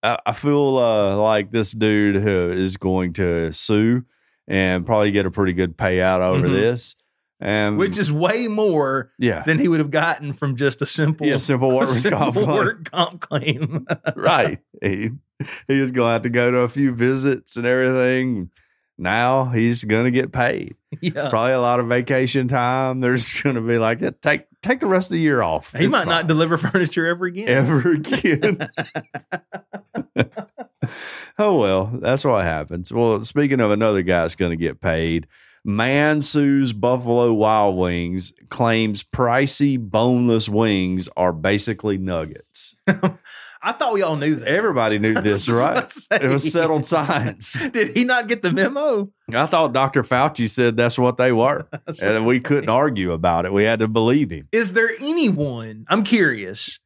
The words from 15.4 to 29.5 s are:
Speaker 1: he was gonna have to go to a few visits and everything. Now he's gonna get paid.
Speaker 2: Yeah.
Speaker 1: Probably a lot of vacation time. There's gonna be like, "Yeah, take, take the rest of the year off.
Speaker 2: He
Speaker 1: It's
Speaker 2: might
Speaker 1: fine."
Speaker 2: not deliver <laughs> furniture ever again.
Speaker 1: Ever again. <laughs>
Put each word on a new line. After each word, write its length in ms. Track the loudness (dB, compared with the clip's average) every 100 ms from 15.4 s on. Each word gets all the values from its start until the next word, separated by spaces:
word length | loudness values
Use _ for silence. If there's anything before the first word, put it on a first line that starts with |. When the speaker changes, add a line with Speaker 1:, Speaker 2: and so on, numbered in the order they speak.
| -14 -14 -2
Speaker 1:
he 120 | 0
was 120 | 0
gonna 220 | 0 0
have 100 | 0
to 60 | 0
go 200 | 0 2
to 100 | 2
a 100 | 0
few 240 | 0 0
visits 640 | 2 0 2 0 -2 -6 -6
and 80 | 0
everything. 840 | 2 2 2 2 2 0 -4 -6 _ _ _ _ _
Now 480 | -2 0 2 2 0
he's 380 | 0 2 0
gonna 280 | 0 2 2
get 200 | 0 -2
paid. 440 | 0 0 -2 -8 -16 _ -8
Speaker 2:
Yeah. 280 | -6 -4 -2
Speaker 1:
Probably 220 | 0 2
a 60 | 2
lot 200 | 2 0
of 80 | 0
vacation 600 | -2 0 0 0 0 0
time. 520 | 0 0 0 -2 -2
There's 400 | 0 2 0 -2
gonna 180 | -2 -2
be 160 | 0 0
like, 200 | 2 0
"Yeah, 100 | -4 -4
take, 240 | -2 -2 -4 _
take 180 | -4 -2
the 60 | 2
rest 220 | 0 0
of 60 | 0
the 40 |
year 200 | 2 2
off. 320 | 0 -2 -6 -2
Speaker 2:
He 100 | 2
Speaker 1:
It's 60 |
Speaker 2:
might 80 | 2
Speaker 1:
fine." 80 | 2
Speaker 2:
not 180 | 0 2
deliver 280 | 2 2 0
<laughs> 120 | 0
furniture 380 | 0 0 -2 -2
ever 180 | -2 -4
again. 220 | -6 0
Speaker 1:
Ever 420 | 2 4 2 2
again. 760 | 0 0 -2 0 2 0 -2 -6
<laughs> 1600 | -8 -10 -10 -12 -16 _ -12 _